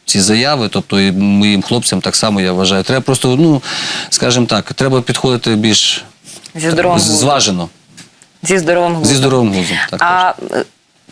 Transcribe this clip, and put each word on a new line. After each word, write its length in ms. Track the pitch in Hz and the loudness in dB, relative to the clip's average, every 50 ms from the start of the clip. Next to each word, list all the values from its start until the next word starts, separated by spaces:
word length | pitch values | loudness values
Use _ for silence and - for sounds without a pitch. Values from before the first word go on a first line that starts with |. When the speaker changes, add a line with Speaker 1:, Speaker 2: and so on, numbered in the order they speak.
| _ | _
Speaker 1:
ці 140 | - - 101 | -4 -2 0
заяви, 460 | 92 104 107 113 127 143 151 135 110 98 | 2 2 2 2 2 0 0 0 -2 -2
тобто 280 | - 101 - - 104 98 | -2 -4 -4 -2 0 2
і 100 | 98 95 | 2 2
моїм 500 | 90 95 98 101 101 98 104 104 101 98 | 2 2 2 2 4 4 4 4 2 0
хлопцям 400 | - - 117 123 120 - 104 92 | 0 0 -2 -2 -2 -2 -4 -2
так 140 | - - - | -4 -2 -2
само, 260 | - - 110 104 98 | 0 0 0 0 0
я 120 | 95 92 90 | 0 0 0
вважаю, 300 | 92 95 92 98 95 92 | 0 0 2 2 0 0
треба 180 | - 127 131 | 0 -2 -2
просто, 340 | - - 131 - - 127 127 | 0 0 -2 0 2 0 2
ну, 260 | 135 170 165 147 127 - - - - - - - - - - | 4 4 4 4 2 0 -4 -10 -8 -8 -8 -8 -8 -8 -6
скажімо 360 | - - - 123 120 127 120 | -4 -2 0 0 0 0 0
так, 280 | 113 113 101 - - - | 0 0 -4 -4 -4 -4
треба 280 | - 123 113 131 127 | -2 0 2 2 0
підходити 540 | 120 - 123 - - 131 127 117 - 120 110 | 0 0 -4 -2 0 0 0 0 0 0 0
більш 480 | 104 110 110 104 - - - - - - - _ _ _ - - - - - - | 2 2 2 2 2 0 0 -2 -4 -8 -14 _ _ _ -20 -20 -20 -20 -16 -12
Speaker 2:
Зі 160 | 165 156 165 | -6 -2 -2
здоровим 280 | 160 160 175 180 175 170 | 0 2 2 2 2 2
Speaker 1:
з-, 40 | - | 2
Speaker 2:
глуздом. 160 | 110 107 - | 0 0 0
Speaker 1:
зважено. 500 | 127 143 143 135 - 107 95 90 85 82 - _ _ _ - - - - _ _ - _ _ _ - | 2 2 2 2 0 0 -2 -2 -4 -8 -10 _ _ _ -20 -20 -20 -20 _ _ -20 _ _ _ -4
Speaker 2:
Зі 140 | 160 190 190 | 0 0 0
здоровим 340 | 160 156 175 175 175 170 | 2 2 2 2 2 0
Speaker 1:
Зі 40 | 170 165 | 0 0
Speaker 2:
глуздом. 200 | 151 147 143 135 | 0 2 2 2
Speaker 1:
здоровим 360 | 131 135 131 127 117 107 98 | 2 2 2 4 2 2 2
глуздом, 240 | 95 90 - 87 - - - | 0 -2 -2 -2 -4 -4 -4
так, 100 | - - 165 | -4 -2 0
Speaker 2:
А, 300 | 175 180 185 180 180 - - | 0 2 2 2 0 -2 -4
Speaker 1:
точно. 160 | - - - - | -8 -6 -4 -4
Speaker 2:
е, 60 | - - _ _ _ _ _ _ _ _ | -6 -6 _ _ _ _ _ _ _ _